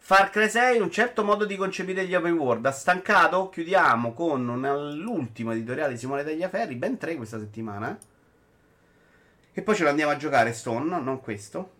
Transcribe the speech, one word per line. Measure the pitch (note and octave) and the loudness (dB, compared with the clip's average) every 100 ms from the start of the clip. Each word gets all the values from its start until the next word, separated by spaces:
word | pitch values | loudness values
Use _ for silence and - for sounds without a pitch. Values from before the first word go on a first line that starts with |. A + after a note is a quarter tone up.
| - | 6
Far | F#3+ G3 | 6 6
Cry | G#3 G#3+ | 2 2
sei, | A3 B3 A#3+ | 4 4 4
un | F3+ | 2
certo | F#3 A#3+ A#3+ | 0 0 0
modo | G#3 G#3 G#3 | 0 0 0
di | G3 | -2
concepire | F#3+ F#3+ F#3 F#3+ F#3 | -4 -4 -4 -4 0
gli | |
open | F3+ E3+ E3+ | 0 2 2
world. | C3+ A2+ B2 | 2 2 0
Ha | |
stancato? | C3 - F3+ F3+ G3+ D#3+ F3+ F#3 | 0 0 0 4 4 6 4 -2
Chiudiamo | - E3 F#3 D#3 A#2 A#2+ | -6 0 4 4 4 0
con | A#2 E3 C#3 B2 | -2 0 0 -2
una, | B2 C3+ C#3+ | -2 -2 -2
l'ultimo | D3 D3 G3+ A#3 A#2 A2+ A2+ | -4 -8 -6 -4 -6 -6 -4
editoriale | A2+ A2+ C3 D3+ | -4 -4 -2 -2
di | A#2 | -4
Simone | B2+ C#3 | -6 -4
Tagliaferri, | D3 D#3 F3+ F#3+ A3+ B2 | -4 -4 -4 -4 -4 -4
ben | E3+ B3+ | -4 -4
tre | - E3 | -6 -8
questa | A2 A2+ | -8 -10
settimana, | G#2+ G#2+ A2+ G2+ A#2 | -10 -10 -10 -6 -8
eh. | G3 - _ _ _ _ _ _ _ _ _ _ _ _ _ _ | -8 -16 _ _ _ _ _ _ _ _ _ _ _ _ _ _
E | - | -8
poi | F3+ G#3+ | 0 2
ce | |
l'andiamo | D#3 C#3+ D3+ | 4 2 2
a | C#3 | 0
giocare, | D3 C#3 A2+ | 2 4 4
Stone, | A#2 - A#2 D3+ F3+ | 0 -4 -2 -2 -4
non | C3 C3 | -4 -6
questo. | - G2+ - - F#3+ _ | -6 -10 -8 -12 -12 _